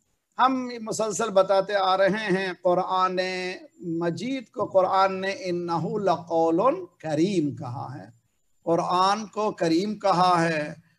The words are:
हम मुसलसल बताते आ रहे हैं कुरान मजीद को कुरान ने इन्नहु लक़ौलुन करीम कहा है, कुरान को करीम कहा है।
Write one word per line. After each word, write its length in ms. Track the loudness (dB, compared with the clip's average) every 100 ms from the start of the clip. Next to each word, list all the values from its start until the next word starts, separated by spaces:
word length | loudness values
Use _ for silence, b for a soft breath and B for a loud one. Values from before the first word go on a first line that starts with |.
| _ _ _ 0
हम 320 | 0 0 -6 -10
मुसलसल 460 | -8 -4 -4 -2 0
बताते 460 | 2 4 2 2
आ 200 | 0 2
रहे 300 | 4 4 2
हैं 300 | 0 0 -2
कुरान 640 | -2 0 0 2 2 2 0 -4 -4 -6 -10 -16 -12 -6 -4
मजीद 480 | -2 -4 -6 -6 -8
को 120 | -8 0
कुरान 480 | 2 4 4 2
ने 180 | 0 -4
इन्नहु 640 | -6 -4 -4 -2 -4 -2 -2
लक़ौलुन 760 | 0 0 0 0 2 2 2
करीम 800 | 0 -8 _ -4 0 0 0 -2 -4
कहा 320 | -10 -10 -10
है, 180 | -14 -18 _ _ _ _ _ -2
कुरान 600 | 0 0 2 2 0 -4
को 240 | -4 -4
करीम 440 | -2 0 0 0
कहा 400 | -2 2 4 4 4
है। 460 | 2 -2 -6 -10 b